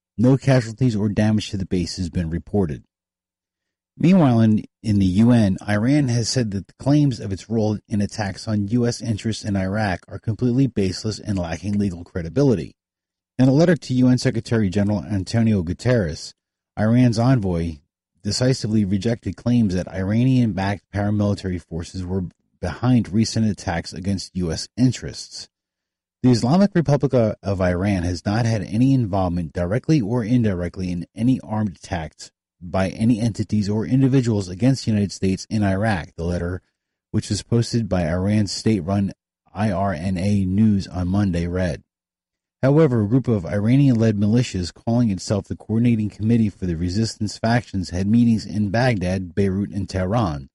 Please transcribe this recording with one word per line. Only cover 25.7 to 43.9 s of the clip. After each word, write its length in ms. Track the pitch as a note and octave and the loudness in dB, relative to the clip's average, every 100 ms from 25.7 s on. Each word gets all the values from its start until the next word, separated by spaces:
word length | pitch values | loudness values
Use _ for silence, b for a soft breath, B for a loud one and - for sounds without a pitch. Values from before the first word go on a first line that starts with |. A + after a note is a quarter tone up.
| _ _ _ _ _ | _ _ _ _ _
The 100 | B2+ | 2
Islamic 400 | A#2 A#2+ F3+ G3+ | 2 4 4 4
Republic 400 | F3 C#3+ C#3+ C3+ | 2 2 2 2
o-, 220 | B2 A2 - | 2 2 -2
of 200 | F#2+ F#2 | -4 0
Iran 420 | F2+ F2+ G2+ F#2+ | 0 0 0 0
has 240 | F2 F2 G#2 | -2 -4 -2
not 180 | A2 | -2
had 180 | A#2 A2 | 0 -2
any 300 | D2+ G#2+ C3 | -2 0 2
involvement, 600 | C3+ G#2+ G2 F#2 F2 D#2+ | 2 0 0 0 -2 -4
directly 480 | F2+ F2 A2+ - D#3 | -4 -2 -2 0 0
or 240 | G2 B2 | 0 -2
indirectly, 640 | G#2 B2+ G#2+ F2+ F2 G2 F2+ | 0 2 2 0 -6 -6 -6
in 160 | F2 - | -6 -8
any 240 | G2 A#2+ B2+ | -2 0 0
armed 340 | - G#2+ G#2+ - | -2 -4 -4 -6
attacks 560 | - F2+ D#2 - - _ _ _ | -8 -8 -8 -14 -20 _ _ _
by 280 | F2 F#2+ F#2+ | -6 -2 -2
any 320 | - A2+ G#2+ | 0 0 2
entities 480 | A#2 G2 G#2 G#2+ G2 | 0 -4 -2 -2 0
or 180 | G#2+ D#2 | -2 0
individuals 640 | C3 C3+ C3+ A#2 G#2 F2+ | 2 4 2 2 0 -2
against 360 | F#2+ B2 C3 | -2 0 0
the 60 | - | 0
United 220 | G#2 G2 | 0 0
States 340 | - F#2+ F#2+ - | -2 -2 -2 -4
in 140 | G#2+ | -2
Iraq, 460 | G2+ F#2+ A2 F2+ - - | 0 0 0 -2 -6 -8
the 80 | |
letter, 360 | E2+ F2 F2 F#2 _ _ _ _ _ | -4 -4 -4 -8 _ _ _ _ _
which 160 | G#2+ - | -6 -4
was 160 | G#2 | -6
posted 440 | - A#2 A#2 A#2+ A2 | -2 -2 0 -2 -2
by 140 | F#2 | -2
Iran's 480 | D#2+ F2 G2 G#2+ G2 | 0 -2 0 0 0
state-run 640 | - A2 G#2+ E2 G2+ G2 - _ _ _ | -2 -2 0 0 -2 -2 -6 _ _ _
I 160 | F#2 G#2+ | -6 -4
R 220 | F2+ G2 | -2 -2
N 260 | D2+ F#2+ F#2 | -4 -4 -2
A 260 | G2+ G2+ | 0 0
News 440 | F#2 G2 A2 G2 - | 0 2 2 2 -2
on 180 | F2+ F2 | -6 -2
Monday, 400 | G2 G2+ E2+ F2 | 0 0 0 -2
read. 380 | F2+ F2+ C#2 _ _ _ _ _ _ _ - | -2 -4 -4 _ _ _ _ _ _ _ -2
However, 400 | C3 D3 D#3 A#2+ | 2 4 4 4
a 60 | G2+ | 2
group 200 | C3 B2 | 2 2
of 180 | G#2+ D#2+ | -2 0
Iranian-led 680 | G#2 G#2+ C3+ C#3 | -2 2 4 6